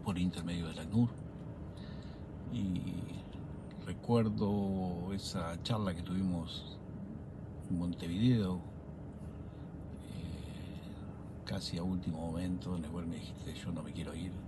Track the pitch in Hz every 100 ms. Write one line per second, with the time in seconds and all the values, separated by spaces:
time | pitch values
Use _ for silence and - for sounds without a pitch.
0 | - 87 90 87 85 87 80 78 80 107
1 | 120 - - - - - - - - -
2 | - - - - - 120 98 92 - 87
3 | - - - - - - - - - 87
4 | - 120 110 107 104 101 98 95 90 87
5 | 90 98 - 95 82 85 - 110 98 82
6 | 92 95 95 87 78 - - - - -
7 | - - - - - - - 87 87 85
8 | 87 90 120 120 95 90 82 - - -
9 | - - - - - - - - - -
10 | - - - - - - - - - -
11 | - - - - - 98 - 85 90 92
12 | 87 80 82 82 90 90 92 87 78 85
13 | 82 82 - - - - - 82 - -
14 | - 80 90 92